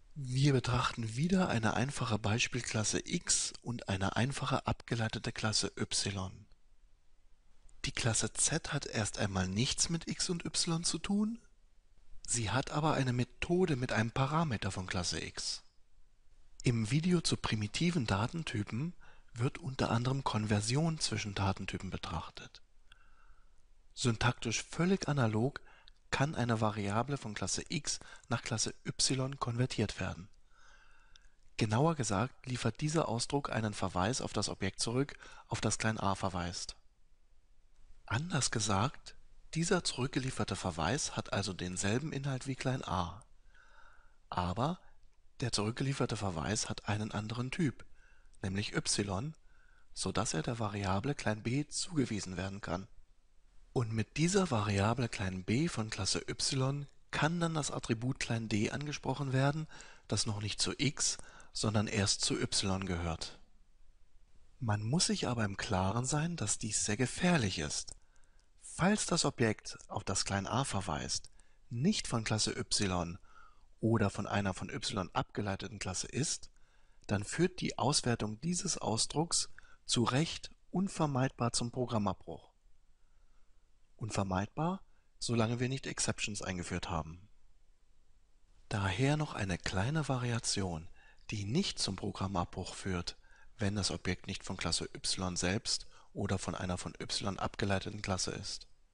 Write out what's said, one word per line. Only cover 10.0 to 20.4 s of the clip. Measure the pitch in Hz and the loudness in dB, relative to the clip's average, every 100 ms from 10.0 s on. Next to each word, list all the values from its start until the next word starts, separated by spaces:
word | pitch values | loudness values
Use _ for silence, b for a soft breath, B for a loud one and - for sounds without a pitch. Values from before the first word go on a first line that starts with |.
| - | -4
X | - - | -4 -2
und | 170 | -2
Y | 160 - - 165 | -2 -2 0 0
zu | 170 165 | 0 -2
tun, | - 202 214 233 - - - - - - - - - | 0 2 2 -2 -12 -20 -20 -20 -20 -20 -12 -10 -2
sie | 120 101 | 0 2
hat | 123 - | 0 0
aber | 151 156 - | 2 2 4
eine | 131 | 2
Methode | 123 120 - - 180 185 131 | 2 0 -2 0 2 4 2
mit | 127 | 2
einem | 107 110 | 2 2
Parameter | 135 135 156 160 101 101 | 2 2 2 2 0 -2
von | 95 92 | -4 -2
Klasse | 92 87 82 | -2 0 -2
X. | 92 - - - - - - - - - - - - - | -4 -6 -6 -8 -10 -20 -20 -20 -20 -20 -20 -20 -18 -2
Im | 139 117 107 | 2 4 4
Video | 143 175 175 | 4 4 4
zu | - 120 | 4 0
primitiven | - 113 104 - 175 170 117 | 0 0 0 2 2 2 2
Datentypen | 98 117 170 156 110 101 110 165 - B B B 117 | 2 2 -2 -4 -2 -2 -2 -4 -6 B B B -2
wird | 131 - | -2 -2
unter | - 131 123 | -6 0 2
anderem | 117 123 135 | 2 2 0
Konversion | - 107 | 0 0